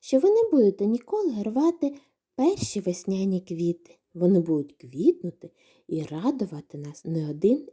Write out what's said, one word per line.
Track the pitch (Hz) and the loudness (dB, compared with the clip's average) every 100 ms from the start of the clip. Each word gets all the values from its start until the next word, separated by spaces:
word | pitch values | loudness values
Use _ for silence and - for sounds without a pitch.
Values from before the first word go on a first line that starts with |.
що | - 269 | -2 2
ви | 359 | 4
не | 440 453 | 4 4
будете | 302 208 196 202 | 4 4 2 0
ніколи | 240 - 427 370 220 | -2 -4 -2 -2 -4
рвати | 208 240 320 339 285 285 _ _ _ | -4 0 0 0 -4 -6 _ _ _
перші | - 285 392 - 214 | 0 0 0 -4 -4
весняні | 185 180 - 190 196 185 | -4 -4 -4 -2 -2 -2
квіти. | 185 170 170 170 _ _ _ | -4 -4 -2 -4 _ _ _
Вони | 170 180 190 | 0 4 4
будуть | 165 156 143 | 4 0 -2
квітнути | _ 127 131 247 349 175 - 175 _ _ _ - | _ -14 -2 0 2 -2 -12 -18 _ _ _ -8
і | 160 | -8
радувати | 151 151 226 269 196 147 - 147 | -6 -4 -2 -2 -4 -8 -14 -14
нас | 143 151 | -14 -12
не | - 165 151 | -6 -4 -4
один | 147 196 285 - | 0 2 2 -2